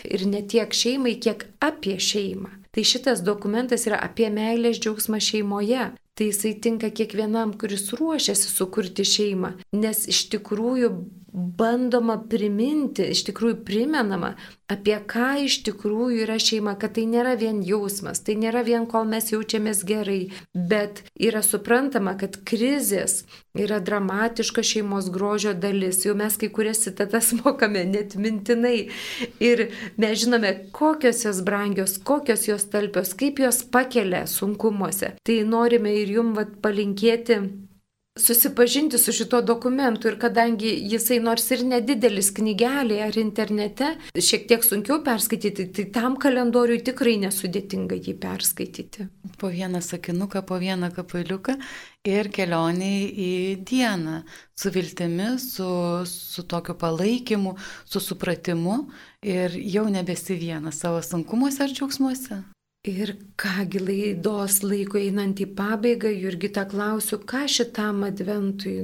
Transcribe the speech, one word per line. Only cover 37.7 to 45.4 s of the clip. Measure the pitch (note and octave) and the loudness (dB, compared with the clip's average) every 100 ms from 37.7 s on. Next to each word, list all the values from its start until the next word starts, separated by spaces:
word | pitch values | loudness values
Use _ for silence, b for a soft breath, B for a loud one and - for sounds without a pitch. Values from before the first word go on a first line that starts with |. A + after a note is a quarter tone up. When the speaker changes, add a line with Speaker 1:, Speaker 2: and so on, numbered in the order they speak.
| _ _ _ _ - | _ _ _ _ 0
Speaker 1:
susipažinti | - A#3 - G#3 A#3+ C4+ D#4 B3 | 4 4 4 4 4 4 2 4
su | - | 2
šituo | - A3+ A#3+ | 0 2 2
dokumentu | G#3+ A#3 B3 C4 C4 G#3+ A3+ | 4 2 0 2 2 2 0
ir | G#3 | 0
kadangi | A#3 G#3+ A#3 A3 A3 F#3+ G3+ | 2 4 4 2 0 0 0
jisai | A3 A3+ A#3+ | 0 4 2
nors | A3+ A#3 - | 4 2 2
ir | B3 B3+ | 2 2
nedidelis | A#3+ A#3 A#3+ A#3 G3 F#3 - | 2 2 4 4 4 0 2
knygelėje | G#3+ G3+ A#3+ C#4+ A#3+ G#3 G#3+ | 0 2 2 2 2 0 0
ar | G#3+ | 0
internete, | A3 G#3 G#3 G#3 G#3 - C#4+ D#4 B | 0 0 0 0 -2 -2 -2 -2 B
šiek | - - G#3 - | 0 2 2 4
tiek | A3+ | 4
sunkiau | - G3+ G3+ D4+ | 4 2 2 2
perskaityti, | C#4+ A3 - A3+ | 2 0 0 0